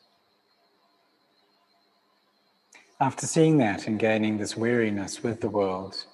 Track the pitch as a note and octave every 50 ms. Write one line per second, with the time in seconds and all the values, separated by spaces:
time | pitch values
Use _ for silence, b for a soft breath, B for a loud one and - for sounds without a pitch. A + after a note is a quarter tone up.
0 | _ _ _ _ _ _ _ _ _ _ _ _ _ _ _ _ _ _ _ _
1 | _ _ _ _ _ _ _ _ _ _ _ _ _ _ _ _ _ _ _ _
2 | _ _ _ _ _ _ _ _ _ _ _ _ _ _ b b b b _ -
3 | C#3 D#3+ - - - B2+ - E3 D#3+ D#3+ D#3 D3 A#2+ G#2 F#2 F2+ - A#2 G#2+ G2+
4 | A2+ A2 A2 G#2+ G#2+ G#2+ G#2+ G#2 G#2 F#2+ - A2 A2+ A#2+ A#2+ A#2+ A2+ G#2+ G2+ G2
5 | F#2+ F#2 - - - A#2+ A2 - - G#2+ G2 G#2 G2 F#2+ F#2 F#2 F#2+ G2 - -
6 | - b